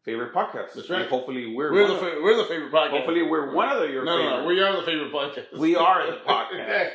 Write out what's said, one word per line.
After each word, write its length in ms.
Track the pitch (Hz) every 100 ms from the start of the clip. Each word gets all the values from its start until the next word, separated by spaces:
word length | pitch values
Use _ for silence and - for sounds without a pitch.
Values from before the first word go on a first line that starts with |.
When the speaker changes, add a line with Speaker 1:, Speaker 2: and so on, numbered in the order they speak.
Speaker 1:
favorite 300 | - 113 120
podcast. 400 | 185 - 120 92
Speaker 2:
That's 160 | - 131
right. 120 | 180
Speaker 1:
And 80 | 165
hopefully 440 | 127 135 127 117
we're 180 | 117 151
Speaker 2:
We're 80 | 180
Speaker 1:
one 60 | 202
Speaker 2:
the 40 | 185
Speaker 1:
of, 180 | 180
Speaker 2:
fa-, 60 | 151
we're 140 | 185 233
the 80 | -
favorite 260 | 165 135
podcast. 180 | 156 151
Speaker 1:
hopefully 300 | 143 165 170
we're 300 | 156 156 139
one 160 | 160 254
of 200 | 269 151
your 160 | 131 147
Speaker 2:
No, 120 | 170
no, 60 |
Speaker 1:
favorite. 180 | 151 127
Speaker 2:
no, 60 | 156
we 140 | 185
are 140 | 196 185
the 60 |
favorite 280 | 170 156 143
podcast. 460 | 147 143 127 - -
Speaker 1:
We 160 | 160 170
are 300 | 175 180 160
the 80 | 170
Speaker 2:
<laughs> 100 | 147
Speaker 1:
podcast. 400 | 117 - 185 214
Speaker 2:
Yeah, 200 | 202 -